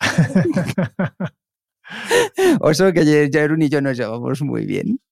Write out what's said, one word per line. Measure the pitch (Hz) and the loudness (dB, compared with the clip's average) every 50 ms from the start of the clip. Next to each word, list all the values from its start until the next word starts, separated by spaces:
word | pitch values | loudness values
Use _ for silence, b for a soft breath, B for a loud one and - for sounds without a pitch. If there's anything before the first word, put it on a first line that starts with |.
<laughs> | - - - - 143 - - 190 - 320 - 185 160 139 - 196 165 - - - 180 - - - 180 - - _ _ _ _ _ _ _ _ _ B B B B B B 466 480 480 403 B 359 381 359 294 B | -6 -2 0 0 0 2 2 0 0 0 -2 -2 -4 -4 -4 -4 -6 -4 -4 -6 -6 -6 -6 -8 -10 -10 -10 _ _ _ _ _ _ _ _ _ B B B B B B 0 0 0 0 B 0 2 2 2 B
O | - 151 | 2 2
eso | 156 - 185 190 | 2 4 2 2
que | 165 165 160 | 4 4 4
Ye-, | 151 151 147 147 143 | 4 4 4 2 2
Jerún | 143 151 151 147 160 160 | 2 0 2 2 2 2
y | 156 139 | 0 2
yo | 151 143 | 0 0
nos | 139 139 127 | 0 -2 -2
llevamos | 120 117 107 113 120 123 123 135 127 | -4 -4 -6 -6 -6 -6 -6 -4 -4
muy | 147 131 120 113 107 | -4 -4 -4 -4 -4
bien. | 101 98 98 - - 240 - _ _ | -4 -4 -4 -4 -4 -4 -6 _ _